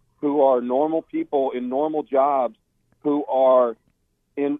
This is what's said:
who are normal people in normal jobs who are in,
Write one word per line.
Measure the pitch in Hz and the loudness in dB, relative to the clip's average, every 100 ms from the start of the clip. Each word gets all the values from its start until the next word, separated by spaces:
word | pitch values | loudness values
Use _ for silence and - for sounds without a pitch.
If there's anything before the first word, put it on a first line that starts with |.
| _ _ | _ _
who | 147 143 | -4 2
are | 135 127 | 2 2
normal | 123 127 156 160 | 0 -2 -2 -4
people | - 160 165 147 135 | -6 -8 -4 -2 -2
in | 127 123 | -4 -6
normal | 131 156 156 | -4 -4 -4
jobs | - 135 139 139 120 110 _ _ _ _ | -2 0 0 0 -4 -6 _ _ _ _
who | 147 147 147 | -4 -2 -2
are | 131 131 127 120 113 _ _ _ _ _ - | 2 4 6 4 -2 _ _ _ _ _ -6
in, | 143 | -4